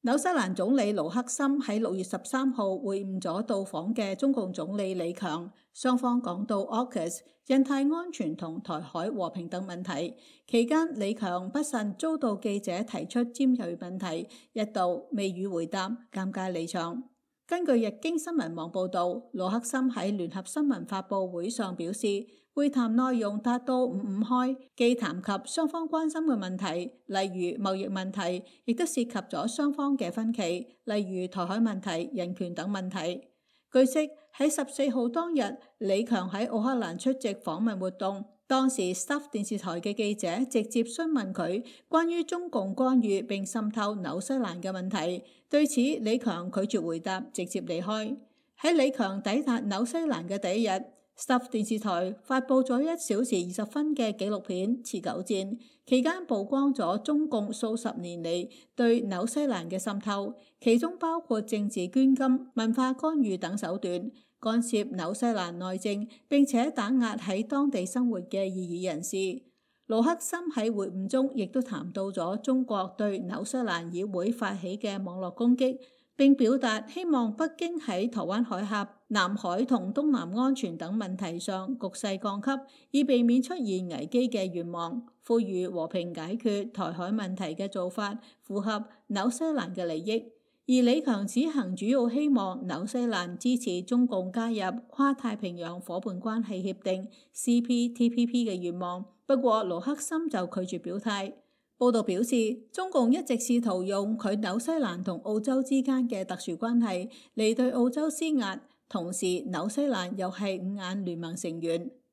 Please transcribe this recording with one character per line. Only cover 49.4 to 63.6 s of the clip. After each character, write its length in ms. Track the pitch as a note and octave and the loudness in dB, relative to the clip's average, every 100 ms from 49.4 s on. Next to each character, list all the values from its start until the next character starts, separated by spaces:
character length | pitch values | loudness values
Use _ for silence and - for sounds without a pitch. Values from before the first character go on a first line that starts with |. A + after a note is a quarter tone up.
達 180 | D4 A#3 | 2 0
紐 240 | G#3 G3 A#3 | 0 0 0
西 120 | E4 | 0
蘭 300 | E4 F#3+ F3 | 0 -2 -2
嘅 120 | G3 | -4
第 220 | F#3+ G3+ | 0 2
一 40 | A3 | 2
日， 40 | F#3+ - _ _ - | 0 -4 _ _ -16
Stuff 320 | - B3 B3 | 2 2 2
電 180 | A3+ G#3 | -2 0
視 100 | A3 | -2
台 380 | G#3+ F3 F#3 - | 0 0 0 -4
發 160 | - C4+ | -2 -2
布 240 | C4 C4 | 4 2
咗 160 | B3+ B3 | 4 2
一 40 | D#4 E4 | 0 -2
小 240 | - G#3 | 0 0
時 140 | B3 G3 F3+ | 2 0 0
二 20 | F#3 G#3+ | -4 -4
十 0 | |
分 240 | D4 D4+ | -2 0
嘅 200 | C#4+ A3+ | 0 0
紀 160 | G#3 G3 | 0 -2
錄 100 | G#3 | -4
片 380 | - F#3 F#3+ A#3+ - | -4 -2 0 -2 -2
《持 140 | G3 | -6
久 100 | E3 | -4
戰》， 120 | - F#3+ G3 G3 A#3 - _ - | -4 -2 -2 -2 -8 -12 _ 2
期 160 | B3+ | 4
間 240 | C4 F#4 F4 | 4 0 -2
曝 180 | G#3+ | -2
光 300 | - C4+ C#4 | 0 2 2
咗 280 | C4 E3+ G3+ | 2 2 0
中 260 | B3+ D4+ D4+ | 0 0 2
共 240 | A#3 G#3 | 0 -2
數 240 | G#3+ A3+ A3+ | -2 -2 -2
十 160 | A3+ - | -4 -6
年 260 | F3 F3 | -8 -6
嚟 240 | E3 F3 - - _ - | -2 -2 -4 -12 _ 2
對 280 | A#3 A#3 | 4 4
紐 240 | A3 F#3 A#3 | 2 -2 -2
西 140 | D4 | 0
蘭 280 | D4 G3 E3 | 0 0 -2
嘅 100 | F#3+ | -4
滲 200 | G#3+ G3+ | -4 -4
透， 360 | G#3 G3+ G3+ - - _ | -2 -2 -4 -10 -20 _
其 160 | A#3+ A#3 | 4 6
中 200 | E4 F4+ | 4 -2
包 220 | E4 E4 | -2 -2
括 220 | E4 G#3+ | 0 -2
政 260 | G#3+ G#3+ G#3 | 0 -2 -2
治 200 | - F3+ | -2 0
捐 260 | C4 C4+ C4 | 4 6 6
金、 320 | C4+ C4 - | 4 2 0
文 200 | - A3 | 0 2
化 200 | A#3+ B3+ | 2 2
干 240 | C4 D#4 D#4 | 2 0 2
預 200 | A3 F#3 | 2 2
等 200 | E3+ | -2
手 200 | G#3 | -2